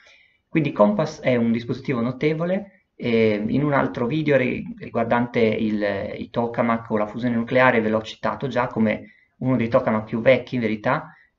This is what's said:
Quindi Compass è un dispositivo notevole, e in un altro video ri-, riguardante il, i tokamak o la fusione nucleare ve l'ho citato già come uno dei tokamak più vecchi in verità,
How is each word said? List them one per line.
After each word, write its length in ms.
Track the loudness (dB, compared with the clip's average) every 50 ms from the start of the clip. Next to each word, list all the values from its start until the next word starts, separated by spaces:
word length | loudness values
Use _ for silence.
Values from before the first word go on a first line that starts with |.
| _ -20 -20 -20 _ _ _ _ _
Quindi 240 | _ -2 0 0 0
Compass 480 | 4 4 4 4 6 2 -2 -2 -4 -2
è 160 | 0 2 2
un 160 | 2 2 2
dispositivo 500 | 0 0 -2 -4 -6 -6 -2 -2 -2 0
notevole, 840 | -2 -2 -2 0 0 0 0 0 -2 -2 -2 -4 -4 -10 _ _ _ _ _
e 480 | -6 -2 0 2 4 4 4 2 0 -2
in 160 | 0 0 0 2
un 100 | 2 2
altro 320 | 2 0 0 -2 -4 -4
video 320 | -2 -2 -2 2 2 2
ri-, 340 | 4 2 0 -2 -4 -8 -10 -12
riguardante 600 | -12 -14 -6 -4 -4 0 0 0 0 0 0 2 2
il, 760 | 2 2 2 0 -2 -2 -2 -2 -2 -2 -2 -4 -6 -8 -8
i 140 | -10 -12 -6
tokamak 600 | -4 -4 -4 -2 -2 -2 0 0 -2 -4 -4 -4
o 60 | -2
la 100 | -2 -2
fusione 260 | -4 -4 -4 -4 -2 -2
nucleare 480 | -2 -2 0 2 4 4 6 4 4
ve 80 | 2 2
l'ho 140 | 0 -2 -2
citato 440 | -6 -12 -6 -4 -4 -4 -4 -6
già 200 | -4 -2 -2 -2
come 480 | -2 0 0 2 2 0 -2 -6 -16 _ _ _ _ _
uno 180 | _ -2 0 0
dei 120 | 0 0
tokamak 360 | 2 2 2 2 2 0 -2 -2
più 180 | -4 -6 0
vecchi 320 | 4 4 4 4 2 -4 -4
in 80 | -2
verità, 540 | -2 -2 -2 -2 0 -2 -2 -2 -4 -10 -20 _ _ _ _